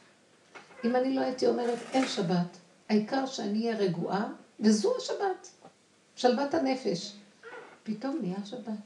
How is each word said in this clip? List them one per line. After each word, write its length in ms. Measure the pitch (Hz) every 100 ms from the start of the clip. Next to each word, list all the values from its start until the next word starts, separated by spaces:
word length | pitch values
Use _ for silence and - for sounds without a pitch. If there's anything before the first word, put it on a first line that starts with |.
| - _ _ _ _ - - -
אם 120 | 233 254
אני 200 | 262 262
לא 60 |
הייתי 260 | 254 254 -
אומרת, 320 | 240 240 233 -
"אין 160 | 262 254
שבת, 500 | - 175 175 175 - - _ -
העיקר 360 | 214 214 269 262
שאני 340 | - 208 208
אהיה 180 | 233 214
רגועה, 520 | 196 165 - 190 247 - - -
וזו 380 | 214 208 403 508
השבת, 500 | - 403 403 370 - - - _ _ _ _ -
שלוות 380 | 247 233 277
הנפש." 600 | 330 269 262 208 170 - - - _ 466 - - -
פתאום 360 | - 214 269 294
נהיה 240 | 185 190 202
שבת. 320 | 254 220 208